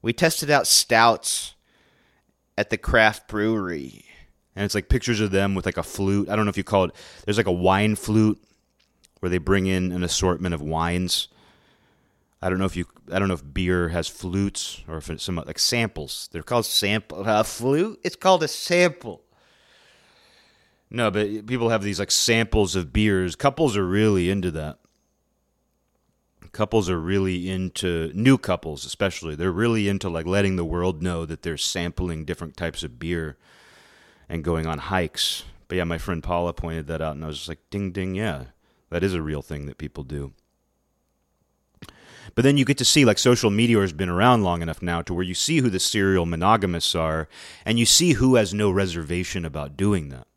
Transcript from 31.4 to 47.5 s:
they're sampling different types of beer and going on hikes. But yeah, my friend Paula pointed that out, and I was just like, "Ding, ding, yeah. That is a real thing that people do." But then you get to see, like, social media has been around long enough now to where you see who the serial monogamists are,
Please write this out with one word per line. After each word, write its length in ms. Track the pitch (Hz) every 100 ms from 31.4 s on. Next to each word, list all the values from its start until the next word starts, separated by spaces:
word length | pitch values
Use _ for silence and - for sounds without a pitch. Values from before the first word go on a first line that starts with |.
they're 160 | 85 78
sampling 680 | - 92 87 - 90 80
different 320 | 78 87 82 -
types 280 | 85 -
of 160 | 76 60
beer 360 | 82 85 78 - _ _ - - _ _ _ _ _
and 140 | 82
going 240 | 82 82 80
on 100 | 78
hikes. 640 | 73 95 85 - - - - - _
But 100 | 90
yeah, 60 | 85
my 120 | 85
friend 240 | - 85
Paula 320 | 76 87 87
pointed 320 | 85 82 82 73
that 140 | 80
out, 140 | 78 73
and 80 |
I 40 | 78
was 100 | 76
just 120 | -
like, 180 | 78 _
"Ding, 200 | 101 98
ding, 220 | 92 92
yeah. 320 | 92 110 73 62 _ _ _ _
That 120 | 85
is 120 | 98 90
a 60 |
real 200 | 76 76
thing 240 | - 76 71
that 140 | -
people 240 | 73 -
do." 300 | 67 71 69 _ _ _ _ _ _ _ _ _ _ _ _ _ _ _ - _ - - - -
But 80 |
then 140 | 131 143
you 80 | 131
get 120 | 135
to 80 | 123
see, 200 | 156 127
like, 120 | 104
social 320 | 127 123 113
media 300 | 101 117 113
has 100 | 98
been 180 | 76 92
around 340 | 87 117 120
long 180 | 95 87
enough 200 | 82 80
now 200 | 87 85
to 120 | 82
where 100 | 87
you 100 | 92
see 260 | 90 - 160
who 100 | 123
the 100 | 92
serial 460 | - 110 98 95 85
monogamists 720 | 82 92 110 95 85 - 85
are, 300 | 80 80 78 - -